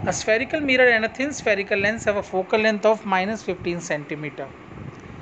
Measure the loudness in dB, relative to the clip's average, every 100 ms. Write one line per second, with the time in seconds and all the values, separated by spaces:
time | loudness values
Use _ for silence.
0 | -4 -2 0 0 0 -2 2 6 6 6
1 | 2 -2 -4 -2 0 0 0 0 0 0
2 | 0 0 0 -2 2 2 2 4 4 4
3 | 2 0 0 -4 -4 -4 -4 -4 -4 -4
4 | -4 -8 -8 -8 -12 -14 -18 -14 -14 -16
5 | -16 -16